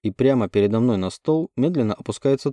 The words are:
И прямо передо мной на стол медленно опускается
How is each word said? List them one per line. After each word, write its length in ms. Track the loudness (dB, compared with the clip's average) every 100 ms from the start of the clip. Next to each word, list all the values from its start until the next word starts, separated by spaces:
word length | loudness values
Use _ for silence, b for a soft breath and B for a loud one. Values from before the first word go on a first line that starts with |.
И 80 | -6
прямо 380 | 0 2 2 0
передо 300 | 0 2 2
мной 180 | 2 0
на 120 | -2
стол 400 | -4 -2 -2 -2 -2
медленно 380 | -2 0 -2
опускается 580 | -4 -8 -4 0 0 -2